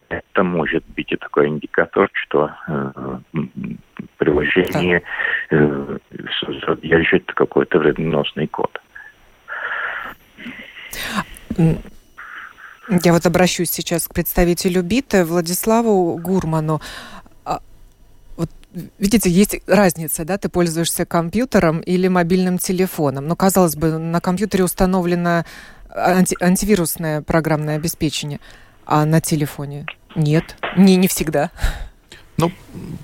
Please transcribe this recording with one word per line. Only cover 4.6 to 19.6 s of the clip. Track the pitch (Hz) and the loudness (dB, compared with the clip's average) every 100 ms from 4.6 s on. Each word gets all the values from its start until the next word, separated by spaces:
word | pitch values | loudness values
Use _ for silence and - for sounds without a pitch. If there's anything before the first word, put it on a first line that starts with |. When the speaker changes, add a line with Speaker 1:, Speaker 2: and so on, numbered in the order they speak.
| - 151 90 85 - - - - - | 2 2 2 0 -2 -6 -4 -4 0
Speaker 2:
Да. | 78 | 2
Speaker 1:
э, | 73 69 69 67 - | 4 2 -6 -10 -12
с-, | - - - - - - | -14 -8 -8 -6 -6 -4
содержит | 80 78 82 82 92 - | -4 2 2 4 0 0
какой-то | - - 71 69 85 | -2 0 2 2 2
вредоносный | 76 71 80 76 71 - 78 | 2 2 0 0 -2 -4 -4
код. | - - - _ - - - _ _ - - - - - - - - _ - - - - - - - - 220 - - - - | -4 -6 -6 _ -20 -20 -20 _ _ -16 -10 -8 -8 -8 -10 -12 -16 _ -20 -18 -16 -18 -18 -14 -10 -8 -8 -8 -10 -6 2
Speaker 2:
М, | 165 - - - _ - - - - - - - - 180 | 2 2 -6 -20 _ -20 -18 -18 -18 -20 -20 -16 -2 2
я | 175 | 4
вот | 170 180 | 4 4
обращусь | 170 180 - 170 | 4 2 0 -4
сейчас | - - 170 - | -4 -4 -4 -4
к | |
представителю | - 165 - 175 175 190 180 | -4 -2 2 2 2 0 0
бита, | 175 233 - 196 165 | 0 -2 0 2 2
Владиславу | 175 170 180 220 226 233 196 170 156 | 0 -2 -2 0 2 4 2 2 -2
Гурману. | 170 190 160 160 156 151 - - - - - - - | -2 -2 0 -2 0 -4 -6 -16 -18 -20 -20 -12 -8
А, | 156 - - - _ - - - - | -8 -8 -20 -20 _ -20 -20 -16 -8
вот | 165 - - 180 - - | -8 -10 -18 -16 -16 -6
видите, | 202 214 185 | 0 2 4
есть | 175 208 175 | 4 2 0